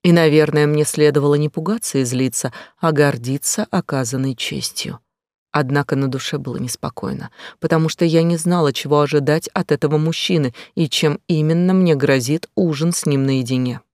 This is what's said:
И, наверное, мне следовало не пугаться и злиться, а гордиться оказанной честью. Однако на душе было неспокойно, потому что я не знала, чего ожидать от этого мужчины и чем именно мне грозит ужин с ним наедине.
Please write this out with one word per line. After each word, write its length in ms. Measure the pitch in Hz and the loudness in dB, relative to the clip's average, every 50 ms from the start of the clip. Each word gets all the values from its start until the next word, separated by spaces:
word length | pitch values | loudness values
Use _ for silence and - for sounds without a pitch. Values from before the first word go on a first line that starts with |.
| - | 4
И, 80 | 180 | 4
наверное, 560 | 170 170 160 156 143 156 151 147 147 151 147 | 4 6 6 6 6 4 4 4 2 2 2
мне 180 | 147 151 151 151 | 2 2 0 0
следовало 500 | - - 156 151 147 143 151 139 143 147 | -2 2 2 2 4 4 2 2 2 2
не 140 | 147 151 147 | 2 0 -2
пугаться 480 | _ 170 160 180 214 233 - - - | _ -4 -4 -4 -4 -4 -6 -4 -2
и 60 | 139 131 | -2 -2
злиться, 500 | 120 127 123 131 131 - - - 123 - - - - _ _ | -2 -2 -2 -2 -2 -2 -4 -6 -6 -8 -10 -20 -20 _ _
а 120 | - 165 | -2 0
гордиться 720 | 156 143 147 143 135 120 117 127 135 143 - - - - - _ | 2 2 2 2 2 -2 -4 -6 -6 -4 -4 -6 -4 -4 -6 _
оказанной 640 | - 185 - - 143 135 131 113 131 127 135 135 127 | -4 -4 -2 -2 -4 -4 -4 -4 -4 -4 -4 -4 -4
честью. 640 | - - - - 71 - - - - - - 135 - _ _ _ _ _ _ _ _ _ _ | -6 -8 -8 -6 -8 -8 -8 -8 -8 -10 -10 -12 -14 _ _ _ _ _ _ _ _ _ _
Однако 440 | - 147 143 127 139 143 139 - 143 | -2 -2 -2 0 0 -2 0 0 -2
на 120 | 135 139 | -2 -2
душе 300 | 135 131 131 - - - | -2 -4 -6 -8 -8 -8
было 200 | 143 135 131 117 | -8 -8 -8 -8
неспокойно, 760 | - - 127 - _ - 143 - - - - - - - - _ - - - - _ | -8 -8 -8 -8 _ -8 -10 -8 -8 -8 -8 -8 -8 -10 -14 _ -20 -20 -20 -12 _
потому 300 | - 160 165 160 160 160 | -2 0 2 2 2 0
что 160 | - - 175 | 0 0 0
я 160 | 165 156 165 | 2 4 4
не 160 | 165 170 170 | 4 2 0
знала, 340 | 160 - 175 175 175 156 143 | 0 0 0 2 2 2 0
чего 300 | 131 - - 139 147 147 | 0 -2 -2 0 2 2
ожидать 460 | 147 139 151 147 139 143 147 165 - - | 2 2 2 0 2 2 0 0 -2 -4
от 220 | _ 190 180 - | _ -4 0 0
этого 260 | 151 - - 143 151 | 0 0 0 0 0
мужчины 560 | 156 156 160 165 - - - 185 160 143 123 - - - - _ | 0 0 -2 -2 -4 -2 0 0 0 0 -2 -6 -10 -20 -10 _
и 120 | - 165 | -2 -2
чем 320 | 139 - - - 151 143 - _ | -2 0 0 0 0 0 -2 _
именно 460 | - 175 156 151 156 165 170 180 185 190 | -2 0 0 2 2 2 2 2 4 4
мне 220 | 190 185 170 156 | 4 4 4 4
грозит 540 | 135 143 143 139 135 120 127 151 170 - _ _ | 2 4 2 2 2 2 0 -2 -4 -4 _ _
ужин 380 | - 190 165 151 139 160 175 170 | 0 0 0 0 0 -2 -2 -2
с 120 | - - | -2 0
ним 200 | 156 143 135 135 | 0 0 2 2
наедине. 560 | 135 135 131 127 117 131 127 127 127 120 117 _ _ | 0 0 0 0 0 -2 -2 -2 -2 -6 -8 _ _